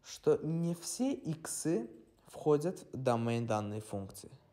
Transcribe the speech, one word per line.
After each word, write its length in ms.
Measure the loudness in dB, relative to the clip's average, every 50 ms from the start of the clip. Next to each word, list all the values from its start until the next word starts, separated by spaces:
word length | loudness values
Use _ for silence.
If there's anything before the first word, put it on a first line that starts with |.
что 360 | _ -14 -16 0 4 4 4 4
не 360 | 2 0 0 2 2 0 -2
все 380 | -2 -4 -8 -2 0 0 0
иксы 760 | 0 -2 -4 -6 -6 -6 -6 -8 -8 -2 0 2 2 2 0 -4 -12 -18 -20 _ _ _ _
входят 640 | -16 -14 0 4 4 4 6 4 0 -4 -4 -12 -10 -8
в 20 |
домен 500 | 0 2 4 4 4 4 2 2 0 2
данной 340 | 2 2 2 2 -2 -4 -6
функции. 500 | -6 -4 -6 -6 -6 -6 -12 -14 -16 -16 -18 -20 _ _